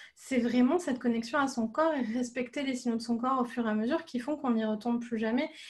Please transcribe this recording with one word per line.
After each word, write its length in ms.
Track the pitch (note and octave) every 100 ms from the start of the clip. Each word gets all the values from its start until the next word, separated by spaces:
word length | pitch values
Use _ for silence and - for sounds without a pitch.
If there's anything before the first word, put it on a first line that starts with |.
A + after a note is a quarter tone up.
| - -
c'est 240 | - C4
vraiment 380 | A#3 B3 B3+ F4
cette 200 | D4 B3
connexion 400 | B3 A#3 A#3 D4+
à 80 | C4+
son 180 | B3 A3+
corps 260 | - D#4+
et 80 | D4
respecter 600 | G#3+ A#3 B3 C4 B3 D4
les 120 | C4+
signaux 220 | B3+ A#3+ A3+
de 40 |
son 160 | A#3 A#3
corps 240 | B3+ C4+
au 40 |
fur 220 | A#3+ - A3+
et 40 |
à 40 |
mesure 300 | G#3+ A3+ D#4+
qui 140 | - A#3+
font 180 | C4 D4+
qu'on 140 | C4
n'y 140 | A3+
retombe 360 | A3 G#3+ A#3+ A#3+
plus 180 | - A3
jamais. 300 | A3 A#3+ D4 - -